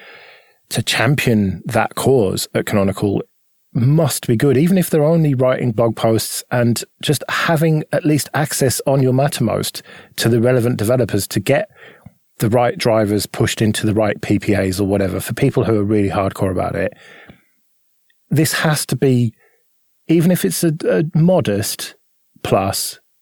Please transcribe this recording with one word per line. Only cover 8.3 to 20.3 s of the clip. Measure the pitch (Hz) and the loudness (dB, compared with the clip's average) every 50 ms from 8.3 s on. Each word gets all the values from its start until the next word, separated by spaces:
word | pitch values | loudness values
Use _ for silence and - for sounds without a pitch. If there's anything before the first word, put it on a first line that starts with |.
| - | -4
access | - 151 - - - 139 127 - - - | -4 -4 -4 -2 0 0 0 0 -2 -2
on | 143 135 139 | 0 0 2
your | 131 131 127 | 2 2 2
Mattermost | 131 139 143 - - 127 104 98 98 104 - - - - - - - - - - | 2 0 0 0 -2 -2 -2 0 -2 -4 -6 -8 -12 -18 -18 -20 -20 -20 -18 -8
to | - - 110 | -2 0 2
the | 120 117 | 2 4
relevant | 110 123 127 127 110 123 127 | 4 4 2 2 2 0 -2
developers | 107 104 107 127 131 117 95 - 101 - - | -2 0 0 2 0 0 0 -2 -4 -4 -2
to | - 113 | -4 -4
get | - - 135 147 - - _ - - - - - - - _ _ _ _ _ - | 0 0 0 0 0 -6 _ -20 -20 -20 -20 -20 -20 -20 _ _ _ _ _ -4
the | 123 107 | -2 0
right | 113 123 123 117 - | 2 2 2 2 0
drivers | - - 123 110 110 107 101 107 101 - | -2 0 0 2 2 2 2 0 -2 -2
pushed | - - - - - - - | -4 -4 -2 -2 -2 0 0
into | 113 107 104 - - | 0 0 0 0 -2
the | 107 98 | -2 0
right | 110 107 101 - - | 0 0 -2 -2 -4
P | - - 104 98 | -2 -2 -2 0
P | - - 101 | 0 0 0
As | 95 98 95 92 95 | 0 0 -2 -2 -2
or | 104 | -2
whatever | 95 101 98 95 92 92 92 | 0 0 0 0 -2 -2 -4
for | - - | -6 -6
people | 113 - 139 131 - 135 110 | -4 0 0 0 0 0 0
who | 98 113 104 | 0 0 0
are | 101 | 0
really | 101 110 104 101 98 | 0 0 0 0 0
hardcore | 82 104 95 98 - - 101 95 | 0 -2 -2 -2 -2 -2 -4 -2
about | 92 92 92 87 87 | -2 -2 -4 -4 -4
it. | 87 92 - - - - - - - - - - _ _ _ _ _ _ _ _ _ _ _ _ _ _ _ _ _ _ - | -4 -4 -4 -6 -10 -20 -20 -20 -20 -20 -20 -20 _ _ _ _ _ _ _ _ _ _ _ _ _ _ _ _ _ _ -2
This | - 147 160 - | 0 0 2 0
has | - - - 165 151 - - | 0 -2 0 0 0 -2 -2
to | - - | -4 -2
be, | 127 147 135 127 120 123 107 - _ _ _ _ _ _ _ _ _ _ _ _ _ _ - | 0 2 2 2 2 2 0 -2 _ _ _ _ _ _ _ _ _ _ _ _ _ _ 0
even | 160 175 151 185 | 2 2 4 2